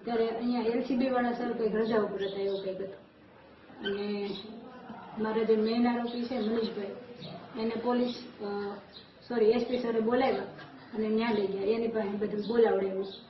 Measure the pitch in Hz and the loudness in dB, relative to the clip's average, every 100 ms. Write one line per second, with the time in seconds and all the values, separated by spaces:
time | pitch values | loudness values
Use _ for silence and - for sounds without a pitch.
0 | - 233 226 220 240 247 220 247 254 254 | -2 0 0 0 0 0 2 0 0 2
1 | 269 247 240 233 240 226 220 214 226 226 | 2 2 2 0 -2 0 0 2 2 4
2 | 202 190 196 196 196 196 190 190 190 - | 2 0 -4 -2 -2 -2 -4 -6 -8 -10
3 | - - - - - - - - 208 202 | -18 -20 -20 -20 -20 -20 -20 -8 -4 -2
4 | 208 202 202 - - - - - - - | -2 -2 -4 -6 -10 -14 -16 -16 -14 -14
5 | - - 214 226 220 220 220 233 240 240 | -12 -4 0 2 4 4 4 4 4 2
6 | - 247 240 247 214 233 208 208 196 - | -2 -4 -4 -2 0 0 0 -2 -6 -8
7 | - - - - - 226 220 226 240 247 | -14 -14 -14 -14 -12 -4 -2 0 0 2
8 | 240 - - - 202 202 202 208 - - | 2 -2 -12 -8 -6 -4 -4 -8 -14 -20
9 | - - - 240 214 240 233 247 233 226 | -20 -20 -4 4 6 6 2 0 0 0
10 | 214 247 302 - - - - - - 214 | 2 4 4 2 -4 -10 -16 -18 -12 -4
11 | 214 220 226 208 196 190 196 226 226 220 | 0 2 2 2 0 0 0 0 0 0
12 | 202 208 208 208 196 233 220 190 196 190 | -2 -2 -2 -2 0 6 6 6 2 -2
13 | 196 233 - | -6 -8 -16